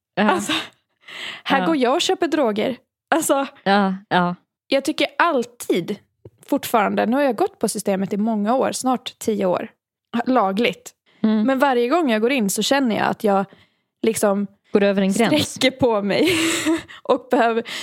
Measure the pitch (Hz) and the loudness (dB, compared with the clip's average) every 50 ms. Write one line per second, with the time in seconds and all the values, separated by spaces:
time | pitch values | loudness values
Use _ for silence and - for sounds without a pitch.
0 | _ _ - - 208 214 381 349 202 - 311 320 - - - _ _ _ _ _ | _ _ -4 0 2 2 2 0 0 -4 -4 -6 -6 -10 -16 _ _ _ _ _
1 | _ - - - - - - - - - 269 277 - 320 330 285 247 233 269 349 | _ -18 -16 -14 -14 -14 -14 -10 -4 -2 0 0 2 0 0 2 2 2 2 0
2 | - - 381 370 349 294 311 311 277 220 202 208 208 - 240 - _ _ _ _ | 0 0 0 0 0 -2 0 0 0 0 0 -2 -2 -4 -4 -6 _ _ _ _
3 | _ - 262 320 311 - 294 277 277 269 - - - 190 196 208 202 190 190 190 | _ -2 0 0 2 2 0 0 0 -4 -8 -6 0 2 2 4 4 2 -2 -4
4 | 202 - - 180 175 175 180 - _ _ _ _ _ - 269 269 269 320 302 - | -6 -2 0 2 2 0 -2 -6 _ _ _ _ _ -2 -2 -2 0 -2 -2 -2
5 | 294 - - - 311 339 311 254 233 - _ - - - 330 190 165 - 208 - | -2 -2 0 0 0 2 2 0 -2 -4 _ -10 -4 -2 -2 -2 -2 -4 -8 -10
6 | _ _ _ _ - - _ _ _ - 294 269 - - - 226 196 190 202 196 | _ _ _ _ -20 -20 _ _ _ -4 -4 -4 -2 0 0 2 2 2 0 0
7 | 202 208 240 277 294 269 220 - 349 427 - - - 214 - 214 - 214 196 190 | 0 0 0 0 0 0 0 0 -2 -4 -4 -4 -6 -4 -4 -4 -4 -2 -2 -2
8 | 196 - 220 196 214 233 226 208 202 208 247 269 208 208 208 - - 254 247 - | -2 -4 -4 -2 -2 -2 0 0 0 0 0 0 0 -2 -2 -4 -2 -2 -2 -2
9 | - - - - - 233 214 202 196 180 175 - - - _ _ _ _ _ _ | -4 -10 -16 -10 -6 -4 -2 -2 0 -2 -2 -2 -4 -8 _ _ _ _ _ _
10 | _ _ - 233 - 247 254 240 202 190 196 196 240 190 185 - - - - _ | _ _ -6 -4 -2 0 2 2 2 2 0 0 0 0 -2 -4 -10 -20 -20 _
11 | _ _ _ _ - 220 214 220 214 262 269 262 285 285 254 240 240 240 294 359 | _ _ _ _ -2 0 2 2 2 0 2 2 2 2 2 2 0 2 2 2
12 | 330 262 220 214 214 240 285 262 214 190 - - 208 - 269 277 269 233 202 - | 2 2 0 2 2 0 0 2 0 0 -2 -2 0 0 0 2 2 0 0 0
13 | - - 196 - - 202 196 190 196 - - _ _ _ _ _ _ _ _ _ | 0 -2 -2 -2 0 0 2 2 0 -2 -8 _ _ _ _ _ _ _ _ _
14 | - 226 220 - - 208 196 202 202 - _ _ _ _ - 214 202 202 196 196 | -2 -2 0 0 0 0 0 0 -4 -6 _ _ _ _ 0 2 4 4 2 2
15 | 196 190 196 214 233 202 302 294 - - - - - 254 262 - 262 240 226 202 | 2 0 2 2 2 2 2 2 0 -2 -4 0 0 0 0 2 0 2 2 2
16 | 202 202 185 - 294 339 359 320 320 330 330 330 - 302 330 320 - - - - | 0 0 0 2 2 2 2 0 0 -2 -2 -2 -2 -2 -2 -4 -4 -10 -20 -8
17 | - - 247 247 - - - 240 226 233 226 226 233 - - - | -2 0 0 0 0 -2 0 2 2 2 0 -2 -4 -6 -8 -12